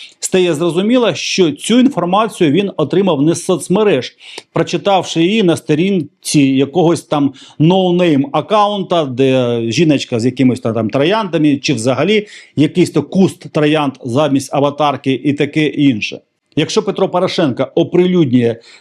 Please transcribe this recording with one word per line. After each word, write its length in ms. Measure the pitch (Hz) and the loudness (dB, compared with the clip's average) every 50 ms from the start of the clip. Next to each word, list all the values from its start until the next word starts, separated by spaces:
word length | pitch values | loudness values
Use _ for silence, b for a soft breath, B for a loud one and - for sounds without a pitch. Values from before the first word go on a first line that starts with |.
| B B B B | B B B B
стає 340 | - - - 185 180 175 160 | -6 -2 0 2 2 2 0
зрозуміло, 600 | 139 175 170 151 180 196 220 254 254 233 196 139 | 0 -2 -2 -2 0 0 0 2 2 2 0 -2
що 380 | - - - - 185 180 151 | -4 -6 -4 0 0 2 0
цю 280 | - - - - 226 254 | 0 -4 -2 0 2 4
інформацію 680 | 233 - - 170 175 175 185 208 233 214 - - 185 135 | 4 2 2 -2 -4 -2 0 0 0 -2 -2 0 0 2
він 200 | 147 185 202 185 - | 2 0 0 -2 -2
отримав 460 | - 151 - 160 185 202 185 156 131 | -4 -4 0 0 0 2 2 0 2
не 120 | 143 160 165 | 2 0 0
з 100 | 165 - | 0 -2
соцмереж, 720 | - 185 143 - - 180 214 220 208 156 131 - - - B B B B B B B | -2 -2 -2 -2 -2 0 2 2 2 2 0 -2 -6 -12 B B B B B B B
прочитавши 720 | - 160 170 170 180 165 - 202 196 180 - - - 165 | -4 -2 -2 -2 -4 -4 0 0 0 0 0 -2 -2 0
її 200 | 165 180 214 226 | 0 2 2 2
на 140 | 196 170 156 | 2 2 0
сторінці 840 | - - - 151 151 180 196 202 185 135 - _ _ - - - 147 | 0 -2 -2 0 0 0 0 0 -2 -4 -6 _ _ -6 -2 2 2
якогось 600 | 139 135 135 131 139 135 - - 156 170 170 175 | 4 4 2 2 0 0 0 0 2 2 0 0
там 320 | - - 156 147 143 135 B B B B B B | -2 -4 -2 0 0 0 B B B B B B
ноунейм-аккаунта, 1500 | 147 170 185 190 185 180 175 175 180 170 147 139 143 139 156 156 147 - 214 214 208 208 208 196 175 - 180 170 151 | 2 4 4 4 2 2 2 2 2 2 2 2 0 0 -2 -4 -2 0 0 0 2 0 -2 -4 -4 -2 -2 -2 -2
де 540 | 135 123 120 135 131 131 131 123 120 120 117 117 117 | -2 -2 0 0 2 2 2 0 0 -2 -2 -4 -2
жіночка 500 | 110 135 175 156 143 131 - - 127 110 | 0 2 2 2 2 0 -2 -4 -4 -2
з 40 | 117 | -2
якимось 360 | 131 127 139 135 127 113 - | -2 0 0 0 0 0 0
там 300 | - 117 104 117 110 - | -2 -4 -2 -2 -2 -2
трояндами, 640 | - 135 143 170 214 226 214 170 160 160 151 151 135 | -2 0 0 0 0 -2 -2 -2 -2 0 0 0 0
чи 180 | 139 - - 131 | 0 -2 -4 -4
взагалі 520 | 113 110 131 123 135 151 196 220 208 208 B B B B B B | -2 -2 -2 0 0 0 0 0 0 -2 B B B B B B
якийсь 340 | 135 151 156 - 180 170 - | 0 0 2 2 2 0 2
то 120 | - 160 | 0 -2
куст 500 | 98 - - 190 190 147 - - - - | -2 0 0 2 2 2 0 -4 -12 -6
троянд 400 | - 160 151 151 156 156 147 135 131 - - | -2 0 0 0 0 0 -2 -4 -6 -6 -6
замість 500 | 123 117 143 156 143 139 139 135 - 139 | -4 0 0 0 2 0 -2 -2 -2 -2
аватарки 580 | 139 143 143 139 - 151 143 131 127 - 135 131 - - | -2 0 0 0 0 0 -2 -2 -2 -2 -4 -4 -2 -2
і 80 | 151 | -2
таке 340 | 147 143 147 143 - 156 156 | -2 0 -2 -2 -2 -2 -2
інше. 540 | - - 143 143 139 113 104 - - - - _ _ _ _ _ _ - | -2 0 2 2 2 2 0 -4 -8 -10 -14 _ _ _ _ _ _ -4
Якщо 260 | 147 156 - - 220 | -4 -2 -2 0 -2
Петро 260 | 214 208 170 - 190 170 | -2 -2 -2 -2 -2 -2
Порошенко 600 | - 180 185 185 - 196 165 135 110 - 131 - - | 0 -2 -2 -2 -2 0 0 0 0 -2 -4 -2 0
оприлюднює 800 | 170 165 - - 175 180 180 180 180 156 127 123 123 117 117 113 - B B B B | -2 -2 0 2 2 2 2 2 2 2 2 2 2 2 0 -2 -4 B B B B